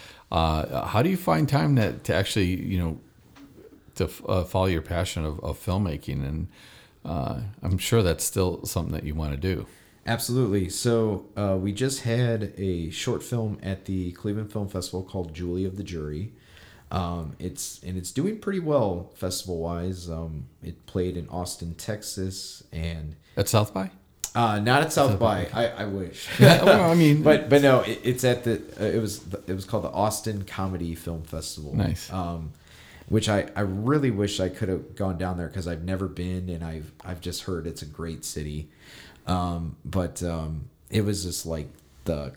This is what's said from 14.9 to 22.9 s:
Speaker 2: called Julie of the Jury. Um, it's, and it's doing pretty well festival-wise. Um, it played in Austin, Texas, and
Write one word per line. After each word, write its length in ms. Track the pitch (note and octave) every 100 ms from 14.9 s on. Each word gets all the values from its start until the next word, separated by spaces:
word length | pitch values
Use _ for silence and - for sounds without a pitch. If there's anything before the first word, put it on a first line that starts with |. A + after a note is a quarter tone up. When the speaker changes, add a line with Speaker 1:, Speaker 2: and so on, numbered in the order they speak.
| F#2
Speaker 2:
called 300 | F#2 F#2+ E2
Julie 320 | D#2+ F2 F2+
of 120 | F#2+ F#2+
the 60 |
Jury. 480 | F2 E2 D2+ D2+ G#2 - - - - - -
Um, 440 | F2 F2 E2+ D2+ -
it's, 420 | F#2 - - -
and 140 | F#2 F#2
it's 140 | F2
doing 260 | C3 F#3+ A3
pretty 200 | G3+ F#3+
well 520 | D3+ C#3+ G#2 F2 F#2
festival-wise. 920 | - F#2 - F#2 E2+ E2 E2+ F#2 F2 E2+
Um, 360 | D#2+ E2 D2+ - -
it 240 | E2+ -
played 320 | - F#2+ F2+ F2
in 100 | D#2
Austin, 440 | F2 F2+ - E2+
Texas, 880 | E2+ - G#2 - G2 F#2+ F#2+ - - -
and 440 | E2 E2